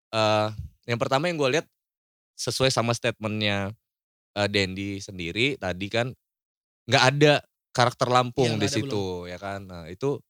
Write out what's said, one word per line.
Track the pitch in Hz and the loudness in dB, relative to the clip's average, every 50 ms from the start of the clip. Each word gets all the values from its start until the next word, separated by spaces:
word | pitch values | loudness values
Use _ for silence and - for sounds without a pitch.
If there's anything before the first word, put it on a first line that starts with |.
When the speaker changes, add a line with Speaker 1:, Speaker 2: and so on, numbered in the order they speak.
| _ _ - | _ _ -2
Speaker 1:
Eh, | 113 110 107 107 107 107 107 110 110 - - - _ _ - | 0 2 4 4 2 2 0 -4 -8 -12 -14 -14 _ _ -4
yang | 120 | -2
pertama | 113 131 - 135 135 156 180 | -2 0 0 0 0 0 0
yang | 170 | -2
gua | 156 143 127 127 | -2 0 0 0
lihat, | 160 - _ _ _ _ _ _ _ _ _ _ _ _ _ _ - | 0 -2 _ _ _ _ _ _ _ _ _ _ _ _ _ _ -10
sesuai | - - 110 - 131 131 - | -6 -4 -2 0 2 2 2
sama | 123 113 117 117 | 2 0 0 0
statementnya, | - - 120 107 - 107 107 107 107 107 104 101 101 98 98 110 - _ _ _ _ _ _ _ _ _ _ - | 0 -2 -4 -4 -2 -4 -4 -2 0 0 0 0 0 -2 -4 -6 -10 _ _ _ _ _ _ _ _ _ _ -4
eh, | 101 101 101 | -2 -2 0
Dendi | 101 101 98 90 92 95 98 101 101 98 | 2 0 0 0 -2 -4 -6 -6 -6 -8
sendiri | - - 98 90 87 82 87 107 120 143 135 - | -10 -12 -10 -8 -8 -6 -2 0 0 0 -2 -2
tadi | 98 92 87 90 101 104 | -4 -4 -4 -4 -4 -4
kan, | - 113 120 127 - - _ _ _ _ _ _ _ _ _ _ _ _ _ - | -2 -2 -2 -2 -6 -14 _ _ _ _ _ _ _ _ _ _ _ _ _ 0
nggak | 117 139 123 131 139 | 4 4 6 6 6
ada | 143 147 147 147 123 - _ _ _ _ _ - | 6 6 6 6 4 0 _ _ _ _ _ 2
karakter | - 120 120 - - 131 120 123 | 2 2 2 2 0 0 2 4
Lampung | 127 123 123 120 - 131 117 113 | 4 2 2 0 0 2 2 2
Speaker 2:
Iya, | 107 | 2
Speaker 1:
di | 104 98 | 0 0
Speaker 2:
nggak | |
ada, | - | 0
Speaker 1:
situ, | 110 139 135 110 101 98 92 90 87 87 | 0 -2 -2 -2 -4 -4 -4 -4 -6 -8
Speaker 2:
belum. | 90 90 | -10 -12
Speaker 1:
ya | 90 | -10
kan. | 98 98 98 98 101 | -10 -8 -10 -10 -10
Nah, | 92 90 87 82 80 | -12 -14 -14 -12 -14
itu, | 90 - - 139 143 - - _ | -10 -6 -4 -4 -4 -4 -8 _